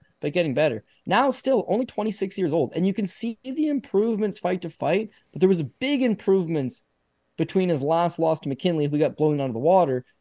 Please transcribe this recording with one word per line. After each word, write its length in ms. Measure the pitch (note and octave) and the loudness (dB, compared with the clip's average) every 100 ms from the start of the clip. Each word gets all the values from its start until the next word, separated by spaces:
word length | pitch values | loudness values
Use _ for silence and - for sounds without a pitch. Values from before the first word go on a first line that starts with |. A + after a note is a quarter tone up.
| _ _ | _ _
but 120 | D3 | -4
getting 220 | D#3+ E3 | -2 0
better. 300 | B2+ D3+ A2 - _ | 0 0 -2 -8 _
Now, 260 | - G3 C#4 | -2 2 2
still, 360 | B3 - B3 - | 0 0 0 0
only 160 | G3+ | -2
twenty-six 540 | B3+ - G#3+ G3 F#3+ G3 | -2 -4 -4 -4 -6 -2
years 160 | F3 | 0
old. 180 | D#3+ B2+ | 0 0
And 120 | - F#3+ | 0 0
you 80 | |
can 120 | G3 G3 | 0 -4
see 320 | - A#3 A3 | -4 -6 -8
the 260 | C4 C#4+ D4+ | -8 -2 -2
improvements 720 | C#4+ - G3 A3+ G#3+ G#3+ F3+ | -2 0 0 0 0 -2 -2
fight 240 | F3+ F#3 | -4 -4
to 80 | E3+ | -6
fight, 400 | - C3 F#3 A3 _ _ | -4 -2 0 -2 _ _
but 80 | C#3+ | 2
there 80 | F#3 | 2
was 120 | F#3 | 4
a 40 | |
big 360 | C3+ - C4 C#4+ | 0 -4 -2 0
improvements 840 | B3+ G#3 - G3 E3 D#3+ B2+ - - _ _ _ _ - | 2 0 2 2 2 -2 -2 -8 -18 _ _ _ _ -6
between 320 | D#3+ F#3+ F#3 | -2 0 0
his 140 | D#3 | 0
last 360 | C#3 E3 F3 - | 0 0 0 0
loss 220 | E3 D#3 | 0 0
to 80 | C#3+ | -4
McKinley, 380 | C3+ F#3 E3 C#3+ | -2 0 0 0
who 120 | D3 | 2
got 180 | D3 - | 0 2
blown 240 | D3+ D3 | 0 0
out 80 | C3+ | -2
of 60 | |
the 40 | A2+ | 0
water, 460 | D3 F#3 D#3+ B2+ - _ | 4 4 4 0 -6 _